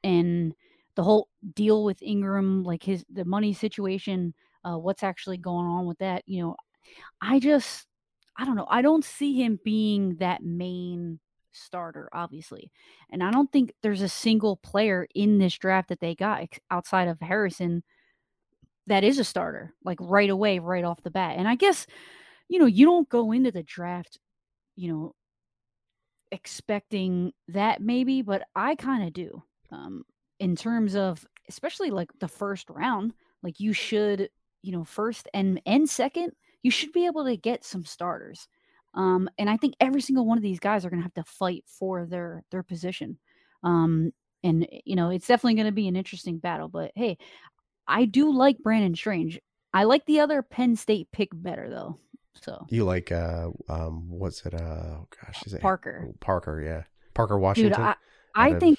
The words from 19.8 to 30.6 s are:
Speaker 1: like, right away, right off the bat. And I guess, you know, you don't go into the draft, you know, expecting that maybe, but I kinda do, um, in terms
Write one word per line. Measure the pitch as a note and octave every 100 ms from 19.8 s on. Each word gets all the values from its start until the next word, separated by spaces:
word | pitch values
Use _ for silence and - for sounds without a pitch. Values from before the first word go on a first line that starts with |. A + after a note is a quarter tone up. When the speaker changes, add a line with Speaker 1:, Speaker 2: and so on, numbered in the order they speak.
| F#3
Speaker 1:
like, | F3
right | F3 G3+ G3+
away, | F#3+ G#3+ F#3
right | E3+ F3+ F3
off | E3+
the | F3
bat. | F#3+ F3 D3
And | G3
I | A#3+
guess, | G4+ F4+ - - - - - _ -
you | F4+
know, | C#4
you | F#3+ D4
don't | F4 D4
go | A#3+ A3+
into | A#3 C4
the | F3+
draft, | D3+ - F3 F3 E3+ - _ _ _ _ _ -
you | F3
know, | D#3+ E3 - _ _ _ _ _ _ _ _ _ _ _
expecting | G3 - - - G#3 - G3+ F#3 F3+ F3+ - -
that | F3+ G#3+ -
maybe, | G#3 B3 B3+ C4
but | G#3 G3 - -
I | A#3 D4+
kinda | B3 B3+ F3
do, | E3+ E3+ - - _ _
um, | - C#2+ F#2+ - _ _ -
in | F#3+
terms | E3+